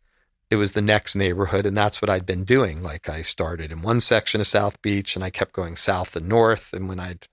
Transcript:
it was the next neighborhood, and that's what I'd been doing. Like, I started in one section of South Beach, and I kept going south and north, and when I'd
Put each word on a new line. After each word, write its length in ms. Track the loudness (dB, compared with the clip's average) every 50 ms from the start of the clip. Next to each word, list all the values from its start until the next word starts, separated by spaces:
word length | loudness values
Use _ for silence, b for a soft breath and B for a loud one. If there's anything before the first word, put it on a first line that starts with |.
| _ _ _ _ _ _ _ _ _ _
it 60 | 0
was 160 | 2 2 0
the 100 | 0 0
next 320 | 4 4 4 4 2 0 -2
neighborhood, 520 | 0 0 0 0 0 -2 0 0 0 0
and 100 | 0 0
that's 240 | 2 0 0 0 -2
what 80 | 0 0
I'd 160 | 0 0 0
been 180 | -4 -4 -4 2
doing. 360 | 2 4 4 4 0 -2 -6
Like, 260 | -8 -8 -10 -10 -10 -8
I 140 | -8 -6
started 480 | -6 -6 -4 -4 -4 -4 -4 -8 -8 -10
in 120 | -10 -6
one 180 | 0 2 2 2
section 400 | 4 4 4 2 4 2 0 0
of 60 | 0
South 340 | 2 2 2 2 0 -2 -2
Beach, 320 | -2 0 0 0 -2 -4 -6
and 100 | -4 -6
I 60 | -6
kept 220 | -4 -4 -4 -4
going 240 | -4 -6 -6 -6 -6
south 400 | -2 0 0 0 0 -2 -4 -6
and 120 | -6 -2 2
north, 440 | 4 6 6 6 4 0 -4 -8
and 160 | -8 -8 -6 -6
when 100 | -6 -8
I'd 280 | -8 -10 -12 -14 -16 -20